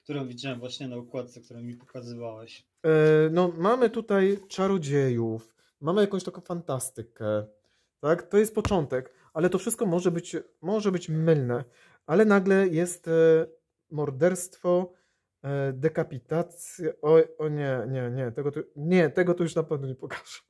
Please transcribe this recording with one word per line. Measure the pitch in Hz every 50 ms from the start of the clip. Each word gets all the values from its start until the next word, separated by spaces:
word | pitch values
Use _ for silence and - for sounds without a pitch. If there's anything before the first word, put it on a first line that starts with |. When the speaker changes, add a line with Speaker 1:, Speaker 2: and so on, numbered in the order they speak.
| _
Speaker 1:
którą | - 143 143 135
widziałem | 123 120 120 135 135 127 117
właśnie | 120 123 - - 143
na | 127 123
okładce, | 120 120 - - 131 123 123 - 123
którą | - - 117 120
mi | 120 120 120
pokazywałeś. | 120 - _ - 131 120 120 120 117 117 113 110 110 113 - - - _ _ _ _ -
Speaker 2:
E, | 160 160 156 156 156 156 156 156 160
no, | 160 175 185 180 165
mamy | 165 170 202 240 254 247 220
tutaj | 165 226 214 - 202 196 190 196 202 196 -
czarodziejów, | - - - 190 202 196 190 151 139 143 143 135 131 123 117 113 113 113 113 - _ _ _ _ _ _ _
mamy | 143 151 180 214
jakąś | 202 202 202 185 -
taką | 185 175 190
fantastykę, | - - 175 170 165 - 135 127 - - - 120 113 - _ - 113 107 107 107 104 - _ _ _ _ _ _ _ _ _ _
tak? | - 147 170 175 - -
To | -
jest | 202 220 214 -
początek, | 220 208 - 208 180 147 - 131 127 127 - _ _ _ _ -
ale | 160 165 180
to | 185
wszystko | 185 - 233 226 - 233
może | 190 165 180 180 185
być, | 165 170 170 - - 165 - - _ _
może | - 170 208 220 208 202
być | 185 170 - -
mylne, | 156 160 160 165 160 147 131 120 120 127 131 - _ _ _ _ _ _ _
ale | - 151 190 220
nagle | 220 202 202 185 196 196 190 196
jest, | 185 160 160 180 175 - - _
e, | 170 160 160 165 165 160 160 170 - - _ _ _ _ _ _ _
morderstwo, | 156 147 147 139 135 131 156 180 185 180 - - - _ - 180 180 180 185 180 - _ _ _ _ _ _ _ _ _ -
e, | 139 139 139 139 135 131
dekapitacja. | 131 139 160 156 170 156 - 147 123 - _ 156 165 170 - - - - - - - 175 156 - -
O, | - 151 160 160 160 160 -
o | - 151 156
nie, | 147 147 143 139 131 127 107 123
nie, | 131 131 123 120
nie, | 123 135 131 120
tego | 117 - 139 143
tu, | 139 156 - - _
nie, | 143 147 165 185 185 165 147
tego | - 180 175 175 170
tu | 175 175
już | 156 -
na | 165 160
pewno | 160 156 139 135
nie | 131 127
pokażę. | - - 127 - - - - - - _